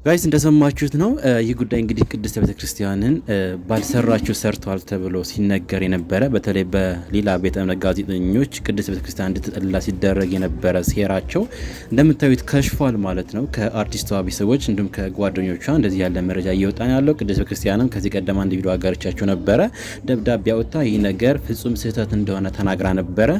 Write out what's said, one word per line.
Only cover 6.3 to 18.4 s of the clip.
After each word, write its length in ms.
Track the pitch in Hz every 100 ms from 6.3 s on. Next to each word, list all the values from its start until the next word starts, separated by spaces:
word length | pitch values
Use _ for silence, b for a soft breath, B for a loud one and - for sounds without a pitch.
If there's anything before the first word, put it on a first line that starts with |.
| 110 104 98 90
በሌላ 720 | 98 92 87 85 101 104 92
ቤተ 200 | 92 98
እምነት 220 | 95 92
ጋዜጠኞች 720 | 95 90 98 92 90 104 135 -
ቅድስት 280 | - 104 104
ቤተክርስቲያን 400 | 92 - - 95
እንድትጠላ 520 | 95 101 98 95 92
ሲደረግ 480 | 92 92 98 95 95
የነበረ 520 | 92 92 80 92 90
ሴራቸው 600 | 87 - 98 95 - 175 233 B B B
እንደምታዩት 580 | B 113 151 139 143 127
ከሽፏል 540 | - 139 135 - 135 110
ማለት 300 | 95 92 90
ነው። 140 | 104 135
ከአርቲስቷ 680 | - 104 110 104 101 - 101
ቤተሰቦች 400 | 90 - 101 139
እንዲሁም 260 | - 101 98
ከጓደኞቿ 720 | - 95 92 101 92 95 85 -
እንደዚህ 260 | 151 104 95
ያለ 160 | 92 92
መረጃ 260 | 92 92 92
እየወጣ 300 | 92 98 -
ነው 140 | 120
ያለው። 220 | 131 143 151
ቅድስት 160 | 101
ቤተክርስቲያንም 560 | 98 - 98 101 101 123
ከዚህ 220 | 104 98
ቀደም 260 | 101 92
አንድ 140 | 98